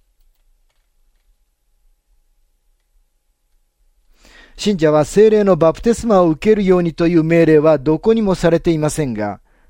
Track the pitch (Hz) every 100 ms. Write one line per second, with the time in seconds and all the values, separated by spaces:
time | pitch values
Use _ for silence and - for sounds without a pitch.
0 | _ _ _ _ _ _ _ _ _ _
1 | _ _ _ _ _ _ _ _ _ _
2 | _ _ _ _ _ _ _ _ _ _
3 | _ _ _ _ _ _ _ _ _ _
4 | _ _ - - - - 208 196 156 151
5 | 147 190 214 214 202 175 160 156 233 233
6 | 233 196 175 156 208 214 190 180 175 151
7 | 170 170 160 170 165 156 151 151 131 156
8 | 220 226 208 180 175 165 175 160 151 -
9 | 143 107 104 95 _ _ _